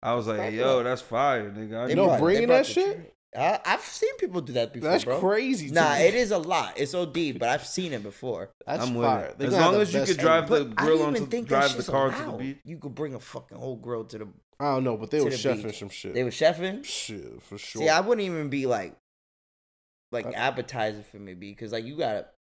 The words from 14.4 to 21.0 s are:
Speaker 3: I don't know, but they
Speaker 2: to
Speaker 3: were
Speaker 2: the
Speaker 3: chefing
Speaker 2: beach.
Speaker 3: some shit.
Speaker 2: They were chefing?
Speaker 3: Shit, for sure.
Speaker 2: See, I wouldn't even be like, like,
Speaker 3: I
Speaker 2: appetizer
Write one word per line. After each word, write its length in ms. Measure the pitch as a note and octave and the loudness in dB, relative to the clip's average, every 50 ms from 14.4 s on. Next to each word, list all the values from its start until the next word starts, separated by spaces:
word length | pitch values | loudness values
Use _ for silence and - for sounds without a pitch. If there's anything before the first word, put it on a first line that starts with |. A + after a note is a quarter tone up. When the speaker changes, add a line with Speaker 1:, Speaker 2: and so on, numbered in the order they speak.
| _ _ _ _ | _ _ _ _
Speaker 3:
I 60 | - D3 C3+ | 0 2 2
don't 80 | C3 C3 | 2 2
know, 120 | B2+ A#2 | 0 0
but 140 | G#2+ A2+ A2 | -2 -4 -2
they 80 | - D3+ | 2 2
Speaker 2:
to 60 | D3+ | 2
Speaker 3:
were 40 | - | 2
Speaker 2:
the 40 | C3+ A#2+ | 2 0
Speaker 3:
chefing 260 | G#2+ C#3 B2 G#2+ G#2 | 0 0 0 0 -2
Speaker 2:
beach. 160 | A2+ G#2 - | -8 -10 -10
Speaker 3:
some 100 | G2+ G2+ | -10 -12
shit. 240 | - - - G2+ F#2+ | -12 -12 -10 -6 -2
Speaker 2:
They 100 | A#2+ B2+ | -2 -2
were 60 | B2 | -2
chefing? 560 | A2+ - D#3+ D#3 E3 D#3+ F3 F#3+ F#3+ A3 C#4+ | -2 2 2 2 2 2 -4 -6 -6 -8 -10
Speaker 3:
Shit, 560 | - - - - - A2 G2 - - - A#2+ | -8 -8 -6 -6 -8 -10 -12 -14 -14 -16 -18
for 160 | - - G2+ G2+ | -18 -18 -16 -16
sure. 240 | - - - D3 | -14 -12 -6 0
Speaker 2:
See, 80 | D3 D#3+ | 2 4
I 100 | D#3 E3 | 4 4
wouldn't 260 | F#3+ G#3 A#3+ A3 G3+ | 4 2 0 0 0
even 240 | F#3+ F3 D#3+ D3+ C#3+ | -4 -4 -4 -4 -4
be 180 | C3 C#3+ C3+ B2+ | -4 -2 0 0
like, 280 | A#2+ G#2+ F#2+ E2+ - _ _ _ _ _ _ _ _ _ _ _ _ _ _ _ _ _ _ _ _ _ _ _ | 0 0 -2 -6 -12 _ _ _ _ _ _ _ _ _ _ _ _ _ _ _ _ _ _ _ _ _ _ _
like, 160 | - A#2+ G#2+ G2 | -8 -8 -8 -6
Speaker 3:
I 40 | - | -6
Speaker 2:
appetizer 680 | - A#2 C3 C3 C3 A#2+ - - B2 A2 G#2+ G#2 G#2+ | -2 -2 -2 -2 -2 -8 -8 -4 -4 -4 -4 -4 -6